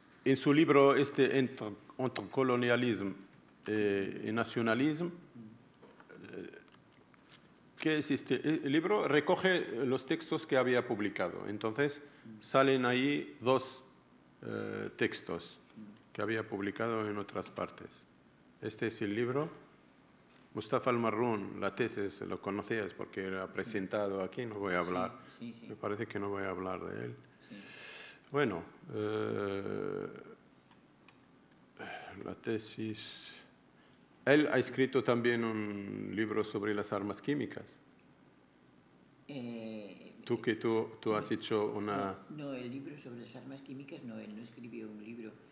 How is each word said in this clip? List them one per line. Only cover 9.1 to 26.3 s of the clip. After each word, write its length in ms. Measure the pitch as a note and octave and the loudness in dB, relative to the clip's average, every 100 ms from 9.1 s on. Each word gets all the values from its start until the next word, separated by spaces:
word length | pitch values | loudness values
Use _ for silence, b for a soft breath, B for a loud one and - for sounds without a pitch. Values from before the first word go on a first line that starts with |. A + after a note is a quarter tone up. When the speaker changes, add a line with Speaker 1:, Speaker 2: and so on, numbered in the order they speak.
| D3 C#3+ F3+ F#3+ F3 - A#2 B2+ | 4 4 4 6 4 2 0 0
Speaker 1:
los 200 | C3 - | 0 0
textos 400 | E3 - D#3 - | -2 -2 -4 2
que 80 | C3+ | 4
había 280 | B2+ B2 A#2+ | 6 4 2
publicado. 600 | G#2+ G#2 F#2+ F2+ F2+ G2 | 0 0 0 -2 -2 -6
Entonces, 540 | G#2 A2+ A2+ C#3+ - B B - | -4 -2 0 0 -2 B B -18
Speaker 2:
Mm. 160 | - | -16
Speaker 1:
salen 440 | - C#3 C3+ C3 B2 | 2 4 6 6 4
ahí 520 | B2+ C#3 C#3+ - - | 4 2 0 -4 -2
dos, 420 | A#2 C3 - - - - - - - - | 4 4 2 -12 -18 -20 -20 -20 -20 -14
eh, 460 | A2+ G#2+ G#2+ G#2 G#2 - | -6 -4 -4 -4 -6 0
textos 640 | G#2+ - - E2+ - - - - | 0 0 -6 -6 -8 -16 -20 -18
Speaker 2:
Mm. 380 | G#2+ - - | -18 -18 -12
Speaker 1:
que 80 | - | -4
había 240 | G#2+ A2 G#2+ | -2 -2 -2
publicado 600 | G2+ G2+ - A2+ A2 G#2+ | -4 -2 -2 0 0 -2
en 80 | G#2 | -4
otras 300 | G2 G2+ - | -6 -6 -6
partes. 540 | - F2+ - - - - - - - - - | -6 -6 -8 -18 -18 -20 -20 -20 -20 -20 -10
Este 260 | A2 - A2+ | -10 -4 -4
es 120 | - | -2
el 100 | G#2 G#2 | -2 0
libro. 320 | A#2+ C3+ E3 - - - - - - - - - - A2+ | 0 0 -2 -6 -20 -20 -20 -20 -20 -20 -20 -20 -12 -10
Mustafa 340 | - C3 C3 | -2 0 2
Al-Marroun, 720 | A#2+ A2+ G#2 A#2+ G#2+ G2 G2 | 2 2 2 2 0 -2 -4
la 160 | G2 - | -2 0
tesis, 460 | A2+ G#2+ G2 - | -2 -2 -4 -4
lo 200 | F#2+ F#2+ | -6 -6
conocías 520 | G2+ G2+ G#2 A2+ F#2+ | -4 -4 -2 -4 -4
porque 320 | - - - F#2+ | -6 -8 -6 -4
era 200 | F#2+ F#2+ | -4 -6
Speaker 2:
Sí. 60 | |
Speaker 1:
presentado 720 | - G2 G#2+ F#2 G#2+ G2+ G2 | -6 -4 -4 -2 -2 0 -2
aquí, 220 | F#2 - A#2 | -4 -4 -6
no 100 | G#2 | -4
voy 180 | G2 | 0
a 80 | F2+ | 2
Speaker 2:
Sí, 60 | F2 | 2
Speaker 1:
hablar. 240 | F#2 F#2 - - - | 0 -2 -6 -18 -14
Speaker 2:
sí, 160 | A#2+ | -12
sí. 140 | A2 G#2+ | -12 -14
Speaker 1:
Me 80 | G#2+ | -6
parece 320 | G#2+ G#2 A2+ | -4 -4 -4
que 100 | G#2 | -4
no 100 | |
voy 140 | G2+ | -4